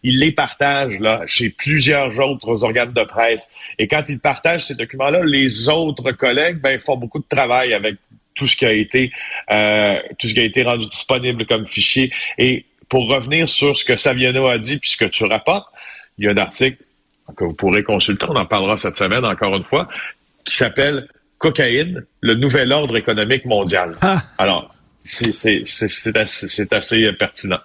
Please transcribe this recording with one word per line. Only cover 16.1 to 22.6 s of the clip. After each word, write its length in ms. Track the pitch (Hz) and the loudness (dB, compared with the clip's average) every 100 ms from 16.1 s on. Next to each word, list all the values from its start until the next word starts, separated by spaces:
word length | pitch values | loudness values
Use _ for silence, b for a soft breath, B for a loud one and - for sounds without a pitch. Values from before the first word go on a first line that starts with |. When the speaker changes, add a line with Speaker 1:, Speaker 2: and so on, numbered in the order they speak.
| - | -2
Speaker 1:
il 60 | 104 | 0
y 20 | |
a 20 | |
un 60 | 101 | 2
article 400 | 98 - 131 127 _ _ _ _ - 76 | 0 0 0 0 _ _ _ _ -20 -6
que 80 | |
vous 100 | 87 | -4
pourrez 300 | 78 98 101 | 0 2 2
consulter, 440 | 104 101 - 98 - | 2 0 0 -2 0
on 60 | 135 | -2
en 100 | 87 | 0
parlera 320 | 107 95 107 | 0 0 -2
cette 180 | 101 - | -2 -2
semaine 300 | 95 117 117 | 0 0 0
encore 320 | 90 101 95 | -2 -2 -2
une 80 | 87 | 0
fois, 240 | 143 180 B B B _ _ - | -2 -2 B B B _ _ -2
qui 100 | - | 0
s'appelle 520 | 117 - 139 143 - _ _ _ 160 | 0 2 0 0 -8 _ _ _ 0
cocaïne, 540 | 135 127 123 170 180 - _ | 2 2 2 -2 -6 -12 _
le 120 | 113 113 | 0 2
nouvel 360 | 139 135 | 2 2